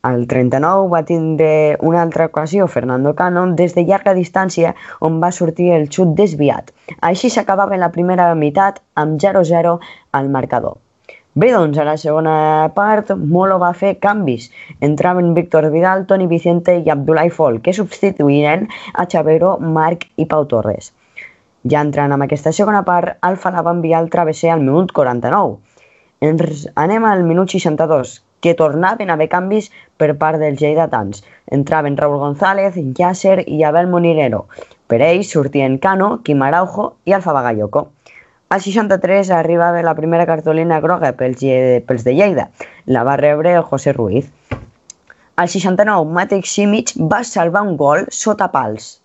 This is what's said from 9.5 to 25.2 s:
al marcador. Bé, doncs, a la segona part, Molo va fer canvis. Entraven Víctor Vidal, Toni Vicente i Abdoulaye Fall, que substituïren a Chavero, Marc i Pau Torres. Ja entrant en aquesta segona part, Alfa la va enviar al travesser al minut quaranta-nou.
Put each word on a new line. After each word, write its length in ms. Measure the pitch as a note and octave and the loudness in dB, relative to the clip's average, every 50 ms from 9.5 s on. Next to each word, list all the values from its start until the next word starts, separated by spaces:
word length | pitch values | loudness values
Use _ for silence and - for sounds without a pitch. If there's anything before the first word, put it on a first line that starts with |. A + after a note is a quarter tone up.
| E3+ E3+ E3 E3+ E3+ E3+ - - - - _ _ | 2 2 2 2 0 -2 -6 -16 -20 -20 _ _
al 180 | - C#3 C#3 C#3 | -4 -4 -2 -2
marcador. 500 | C#3 C3 B2+ C3 - A#2 A2+ - - - _ _ _ _ _ - - _ _ _ _ | -2 -2 -2 -2 -4 -4 -4 -4 -10 -12 _ _ _ _ _ -20 -20 _ _ _ _
Bé, 180 | C#3+ G3+ B3+ | 2 2 4
doncs, 260 | B3 G#3 E3+ D3+ C#3+ D#3 | 4 4 2 2 0 0
a 60 | D3 | 0
la 120 | D3 D3+ | 0 -2
segona 760 | D#3 - D3+ D3+ D#3+ D#3+ D#3 D#3 D#3 D#3 D#3 D#3 D#3 D#3 D#3+ - | -2 -2 -2 0 0 0 2 2 2 2 2 2 2 0 0 0
part, 380 | G3+ G3+ G#3+ G#3+ G#3 G#3 G#3+ G3 | 0 0 2 0 0 0 -4 -4
Molo 420 | F#3+ D#3+ D3 E3+ F3+ F#3+ F#3+ F#3+ F#3 | -4 -2 0 2 2 2 2 2 2
va 140 | F3+ F3 | 0 -2
fer 220 | F3 F3 G3 G3 F#3 F#3 | -2 0 -2 -2 -2 0
canvis. 520 | - G3+ G#3 G#3+ F#3+ C#3 B2 A2+ A#2 - - - - - - - | -2 0 0 0 -2 -2 -4 -4 -8 -16 -20 -20 -20 -20 -8 -2
Entraven 520 | C#3 D3 D3+ C#3+ D#3+ F3+ F3+ F3+ F3 E3+ E3+ | -2 -2 0 0 0 0 2 2 2 2 2
Víctor 360 | F3 E3+ F3 - D#3+ D3+ D#3 | 0 0 2 0 2 2 2
Vidal, 340 | D3 E3 F3+ F#3 F#3+ F#3+ F#3+ | 2 2 2 2 0 0 0
Toni 200 | F#3+ G3 G3 F#3 | 0 0 0 2
Vicente 500 | E3+ E3+ E3 - F3 E3+ F3 E3+ - F3+ F3 E3 | 0 0 0 2 0 0 2 2 2 0 2 2
i 60 | D#3+ | 0
Abdoulaye 400 | D3+ C#3+ C#3 D3 D#3+ D3+ D#3+ E3+ | 0 0 0 0 2 2 2 0
Fall, 300 | E3 - D#3 C3+ A2+ A2+ | 0 0 0 0 0 0
que 100 | A2+ E3+ | -2 -2
substituïren 960 | F#3 G#3+ G3+ - - - - G3 F#3+ - D3 C#3+ C#3+ D3 D3 D3 D#3 F#3 G#3+ - - - - - - | -2 -2 -4 -6 -4 -2 -2 -2 0 2 2 2 4 2 2 2 0 0 -2 -8 -10 -16 -18 -8 -4
a 120 | - F3+ | -4 -4
Chavero, 500 | F3 - E3 D3+ D3+ D#3+ D#3+ E3+ F#3+ F#3+ - | -2 -2 0 2 2 2 4 2 2 0 -2
Marc 500 | D#3+ E3 D#3+ D#3+ D#3 E3 E3+ E3+ - _ _ | -2 -2 0 0 0 0 -2 -4 -10 _ _
i 100 | - D#3+ | -6 -2
Pau 180 | D#3 D#3 D#3 C#3+ | 0 0 -2 0
Torres. 460 | D3 B2+ A2+ G#2+ G#2+ G2+ - - - _ _ _ _ _ - - - _ _ _ _ _ _ _ | 0 -2 -2 -2 -2 -6 -6 -10 -20 _ _ _ _ _ -20 -20 -20 _ _ _ _ _ _ _
Ja 160 | B2+ D3+ D3 | 0 0 0
entrant 300 | D3 D3 C#3+ D3 C#3+ C#3+ | 0 0 -2 -2 0 0
en 80 | C#3+ C#3 | 0 0
aquesta 280 | C#3 C3+ D3+ C#3+ - D#3 | 0 -2 -4 -2 -2 -2
segona 300 | D#3+ - G#3 G#3+ G#3 G3+ F#3+ | 0 0 0 2 2 0 0
part, 320 | F#3 F3 F3 E3+ - - _ | 2 0 0 0 -2 -6 _
Alfa 300 | - F3+ F#3+ F#3 - F#3 F3+ | -2 -2 -2 -2 -4 -4 -4
la 80 | F3 | -2
va 80 | E3 E3+ | -2 -2
enviar 300 | F3 F3 E3 D#3+ E3 E3 | -2 -2 0 0 0 0
al 80 | E3 D#3+ | 0 0
travesser 400 | - F3 E3+ D#3 D#3+ - - E3 | 0 0 0 0 -2 0 0 0
al 100 | E3 D#3+ | 2 2
minut 300 | C#3 C3 C#3 E3+ F#3 F3+ | 2 2 2 2 0 0
quaranta-nou. 680 | - - C#3 B2+ B2 A#2+ | 0 0 0 0 0 -2